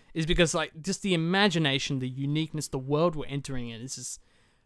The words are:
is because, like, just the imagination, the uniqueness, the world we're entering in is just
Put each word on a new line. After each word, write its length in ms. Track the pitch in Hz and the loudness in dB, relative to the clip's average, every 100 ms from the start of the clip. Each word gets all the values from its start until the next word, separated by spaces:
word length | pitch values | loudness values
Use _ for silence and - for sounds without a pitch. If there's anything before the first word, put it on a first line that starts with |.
| - | -10
is 100 | 170 160 | -4 2
because, 280 | 170 165 | 4 4
like, 260 | 170 156 160 | 4 -2 -4
just 220 | 156 190 | -6 -4
the 100 | 202 | 0
imagination, 840 | 175 165 190 208 170 147 135 - 139 | 2 2 4 4 4 2 2 0 -2
the 100 | 127 | -4
uniqueness, 600 | 131 139 147 156 156 - | -4 -2 0 -2 -4 -4
the 100 | 139 | -6
world 360 | 131 147 170 156 | 0 2 2 2
we're 100 | 123 | -4
entering 420 | 143 - 127 120 | -6 -4 -4 -4
in 120 | 113 | -8
is 140 | 127 - | -10 -10
just 240 | 127 - - _ _ _ | -10 -12 -16 _ _ _